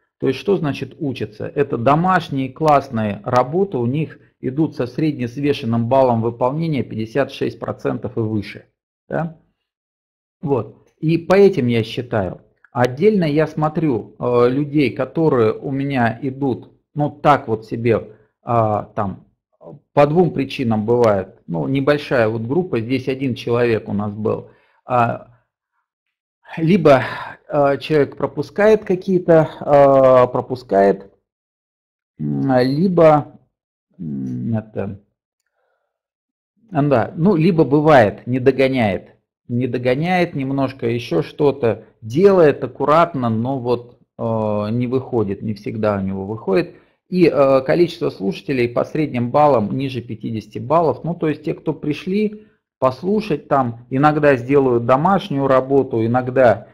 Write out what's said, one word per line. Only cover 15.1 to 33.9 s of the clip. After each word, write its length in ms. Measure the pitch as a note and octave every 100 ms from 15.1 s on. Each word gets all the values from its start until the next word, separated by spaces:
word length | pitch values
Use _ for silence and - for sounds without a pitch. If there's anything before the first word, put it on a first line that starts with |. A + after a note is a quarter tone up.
| - D#3+ B2+ A2
у 180 | - D3+
меня 480 | C3+ C#3 C3+ A#2 A#2
идут, 520 | C3+ C3 C#3 A2+ - _ _
ну, 160 | D3 D3
так 380 | - D#3 C#3+ -
вот 180 | A2 -
себе, 520 | A#2+ A#2 G#2 - - _ _
а, 420 | - A#2 A2 G#2 - -
там, 320 | G2 - _ _ _ _ - D3 _
по 140 | C#3+ D3
двум 260 | E3 F3
причинам 520 | - C3+ - A#2 A2 G#2
бывает. 540 | A#2+ A2+ G2+ F#2+ - -
Ну, 200 | E2+ C#3
небольшая 600 | C3+ C3+ D3 - C3+ A2
вот 140 | A2+
группа, 400 | A2+ D#3 F3+ A#2+
здесь 260 | A2+ C3 B2+
один 280 | C3 C3+ A2+
человек 520 | - A#2 A#2+ G#2+ -
у 60 |
нас 180 | G2+ G#2
был. 380 | G#2 G#2+ A2 - _ _ _ -
А, 520 | B2 A#2 B2 - _ _ _ _ _ _ _ _ _ _ _ _ -
либо, 460 | E3 G3 D3+ C3 A#2+ - - - -
э, 300 | D3 C#3 C#3
человек 400 | - D3+ C#3 -
пропускает 680 | C#3 - C#3+ - G#3 G#3+
какие-то, 640 | G#3+ F3+ F#3+ F3+ F3+ D#3+ D3 -
э, 680 | - C#3+ C#3 C3+ C3 B2+ B2
пропускает, 840 | B2+ A#2+ B2+ - G2 G2+ F#2 - _ _ _ _ _ _ _ _ _ _ -
м, 320 | D3 C#3 C#3 B2+
либо, 800 | C3 C#3+ G3 F3 D#3 D3 - - _ _ _ _ _